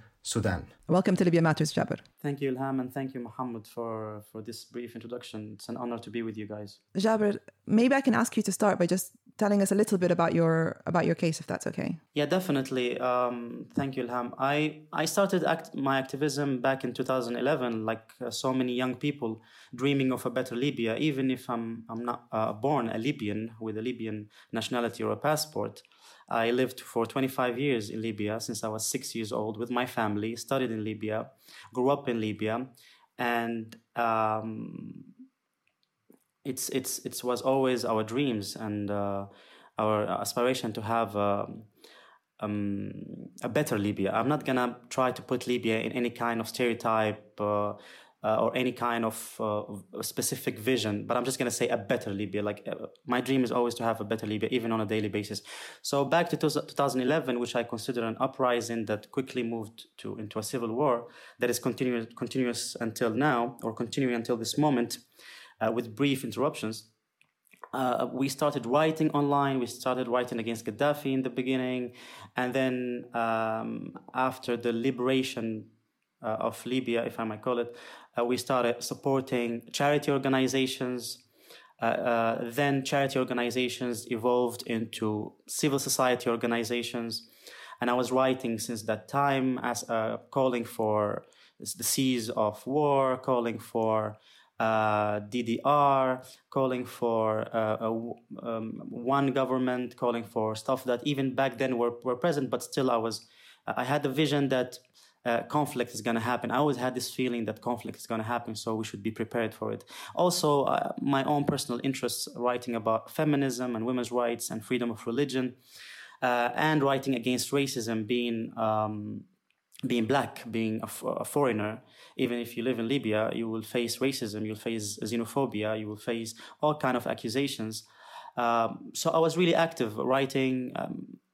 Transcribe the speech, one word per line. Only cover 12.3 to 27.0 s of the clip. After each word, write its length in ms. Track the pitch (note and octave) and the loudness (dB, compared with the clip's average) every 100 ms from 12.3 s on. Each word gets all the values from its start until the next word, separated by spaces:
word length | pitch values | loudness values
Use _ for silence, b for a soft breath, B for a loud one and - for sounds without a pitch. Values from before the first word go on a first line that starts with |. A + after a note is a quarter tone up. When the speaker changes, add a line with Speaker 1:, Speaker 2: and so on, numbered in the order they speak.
| F#3 F3+ C#3+ C3 C3 B2 B2 | 2 2 0 0 0 0 0
Speaker 3:
Um, 680 | B2+ B2 B2 A#2+ A#2+ A#2+ - | 2 2 2 0 -8 -10 -8
thank 220 | - C3+ C3 | -4 -2 -2
you, 80 | |
Ilham. 280 | A#2+ B2 A#2+ - | -4 -4 -4 -2
I, 420 | C3+ D3 D3+ D3+ - | 0 2 0 -4 -8
I 120 | - | -4
started 400 | D#3+ - G3 F#3 | 0 2 4 4
act-, 300 | - E3 - - | 2 0 -2 -2
my 220 | C3+ C3+ | 0 2
activism 640 | C3 C3+ D3+ C3+ C#3+ B2+ | 0 -2 0 0 0 0
back 220 | C3+ C3+ | 0 0
in 100 | B2 | -2
two 120 | A#2 | -2
thousand 320 | B2+ C3 A#2 A#2+ | 0 0 0 0
eleven, 480 | B2+ D3+ B2 A2+ | 0 2 0 -2
like, 260 | A2 A2+ - - | -2 -4 -6 -10
uh, 60 | A#2+ | -8
so 220 | - C3 | -4 0
many 220 | B2+ B2+ | 0 0
young 200 | B2 B2+ B2 | 0 -2 -2
people 460 | D3 C#3+ A2+ A2 b b b | -2 -2 -4 -4 b b b
dreaming 360 | A#2+ C#3 C#3 C3 | -2 2 4 2
of 140 | B2 B2 | 0 0
a 40 | |
better 260 | B2 - A#2+ | -2 -2 0
Libya, 400 | C#3+ A#2 A2+ A2+ | 0 0 0 2
even 340 | D#3 C3+ C3 | 0 2 0
if 180 | B2+ - | 0 -2
I'm, 360 | A#2 A2+ A2+ A2+ | -4 -4 -8 -8
I'm 160 | A2+ | -6
not, 200 | A#2+ A2+ - | -4 -6 -4
uh, 200 | A2+ A2 | -2 0
born 360 | G#2+ C3+ C#3+ A2+ | 0 0 2 2
a 100 | G#2+ | 0
Libyan 540 | A#2+ D3 G#2 G#2 A2+ A2+ | -2 -2 -2 -2 -4 -6
with 160 | A2 G#2+ | -6 -4
a 40 | |
Libyan 460 | A#2 A2+ A2+ G#2+ G#2+ b b | -4 -4 -6 -6 -10 b b
nationality 520 | A#2 A2 B2 A#2 - | -6 -2 0 0 0
or 80 | G#2+ | -2
a 40 | G#2+ | 0
passport. 640 | C#3+ D3+ - - G#2+ - - b b b b | 2 0 0 -4 -4 -6 -20 b b b b
I 260 | A#2 A2+ | 0 2
lived 280 | B2 B2 - | 4 2 -2
for 240 | - A#2 | -6 -2